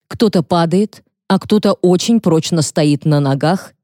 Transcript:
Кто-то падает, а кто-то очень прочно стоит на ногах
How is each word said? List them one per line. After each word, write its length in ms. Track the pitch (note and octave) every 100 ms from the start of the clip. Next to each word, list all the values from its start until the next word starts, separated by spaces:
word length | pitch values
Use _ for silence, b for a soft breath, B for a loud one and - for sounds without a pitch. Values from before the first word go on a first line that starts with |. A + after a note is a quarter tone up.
| -
Кто-то 340 | - G#3+ F3+
падает, 600 | - F3 E3 F#3 G#3+ - _ _ -
а 120 | F#3+
кто-то 340 | - G#3 G3+
очень 480 | G3 F#3 F3+ - A#3
прочно 420 | F3+ D#3+ - E3+
стоит 420 | D3 - D3+ D3 D#3+
на 120 | D3
ногах 560 | C#3 C#3 D#3 F#3+ - _